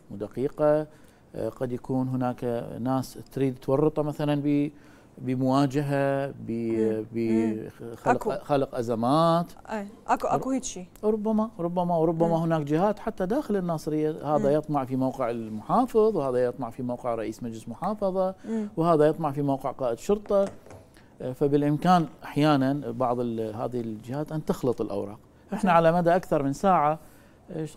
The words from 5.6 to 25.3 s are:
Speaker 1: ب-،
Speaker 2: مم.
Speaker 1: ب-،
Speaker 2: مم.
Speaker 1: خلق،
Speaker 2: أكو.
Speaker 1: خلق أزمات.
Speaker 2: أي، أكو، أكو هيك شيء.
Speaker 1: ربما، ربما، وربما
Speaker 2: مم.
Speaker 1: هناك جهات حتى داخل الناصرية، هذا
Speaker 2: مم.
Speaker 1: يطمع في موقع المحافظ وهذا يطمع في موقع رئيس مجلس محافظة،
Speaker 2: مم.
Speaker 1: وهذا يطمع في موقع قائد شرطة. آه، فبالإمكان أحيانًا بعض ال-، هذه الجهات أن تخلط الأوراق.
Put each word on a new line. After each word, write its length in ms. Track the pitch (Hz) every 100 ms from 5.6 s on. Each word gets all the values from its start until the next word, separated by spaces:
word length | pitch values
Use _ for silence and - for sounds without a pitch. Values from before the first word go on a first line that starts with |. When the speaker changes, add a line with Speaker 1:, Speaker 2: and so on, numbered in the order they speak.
| 139 135 143 139 139 139 139
Speaker 1:
ب-، 240 | 117 113
Speaker 2:
مم. 540 | 117 113 113 110 110 110
Speaker 1:
ب-، 60 | 113
Speaker 2:
مم. 500 | 113 113 113 107 - - 117 117
Speaker 1:
خلق، 320 | 131 123 220
Speaker 2:
أكو. 160 | -
Speaker 1:
خلق 300 | - 143 135
أزمات. 720 | 131 117 113 117 151 165 165 170 - -
Speaker 2:
أي، 160 | 214 202 - -
أكو، 180 | 240 -
أكو 240 | - 262
هيك 140 | 262
شيء. 220 | - 185 180 -
Speaker 1:
ربما، 460 | 214 220 208 214 220 -
ربما، 380 | 170 180 175 175
وربما 320 | 160 165 170
Speaker 2:
مم. 60 |
Speaker 1:
هناك 280 | 165 165 160
جهات 360 | 143 151 202 208
حتى 280 | - - 180
داخل 300 | 254 285 202
الناصرية، 540 | 175 160 160 151 151 160 143 151
هذا 140 | 143
Speaker 2:
مم. 60 | 151
Speaker 1:
يطمع 280 | 147 147
في 120 | 127 131
موقع 340 | 131 127 120
المحافظ 840 | 120 110 107 104 185 254 226 214 196
وهذا 280 | 135 123
يطمع 260 | 123 120 117
في 120 | -
موقع 320 | 123 123 123
رئيس 280 | 113 107 110
مجلس 260 | 120 110 110
محافظة، 680 | 117 180 214 196 185 185 190 208
Speaker 2:
مم. 200 | 226 208 185
Speaker 1:
وهذا 280 | 165 160 151
يطمع 260 | 156 160
في 100 | 135
موقع 280 | 143 135 135
قائد 280 | - 127 117
شرطة. 460 | - 208 208 202 196 - - - - - - -
آه، 100 | 127
فبالإمكان 720 | 127 147 143 147 147 170 180 156 -
أحيانًا 640 | - 143 151 143 131 143 117
بعض 300 | 117 127 123
ال-، 340 | 120 113 110 107
هذه 240 | 127 123
الجهات 520 | 113 107 113 139 151
أن 120 | 156
تخلط 360 | 156 180 131 113
الأوراق. 380 | 107 101 101 107 -